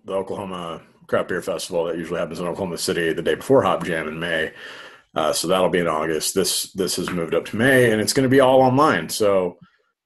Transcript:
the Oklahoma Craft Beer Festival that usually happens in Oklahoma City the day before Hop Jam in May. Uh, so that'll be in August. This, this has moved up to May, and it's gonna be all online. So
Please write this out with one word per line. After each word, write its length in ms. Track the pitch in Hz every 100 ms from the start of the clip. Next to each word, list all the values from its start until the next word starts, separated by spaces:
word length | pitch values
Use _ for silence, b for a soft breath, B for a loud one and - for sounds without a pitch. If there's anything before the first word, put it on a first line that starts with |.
| -
the 80 |
Oklahoma 680 | 95 95 95 98 90 85 80 - _ -
Craft 220 | 110 -
Beer 120 | 90
Festival 440 | 87 82 - 87 85
that 120 | 82
usually 220 | 82 85
happens 200 | 82 85
in 60 | 87
Oklahoma 300 | 85 95 82
City 360 | - 85 82
the 80 | 76
day 140 | 82 78
before 280 | - 135
Hop 200 | 98 82
Jam 240 | 85 82 78
in 120 | 80
May. 340 | 85 80 78 B B B B B _ -
Uh, 180 | 78
so 140 | - 80
that'll 220 | 92 90
be 100 | 90
in 80 | 85
August. 480 | 78 80 78 - 95
This, 360 | 90 - -
this 220 | 95 87 -
has 120 | 87
moved 240 | 90 82
up 120 | 80 -
to 100 | 104
May, 360 | 131 131 120
and 80 | 107
it's 120 | 107
gonna 140 | 143 131
be 120 | 135
all 200 | 127 131
online. 480 | 131 131 151 95 78
So 480 | - 104 98 90 - b b b _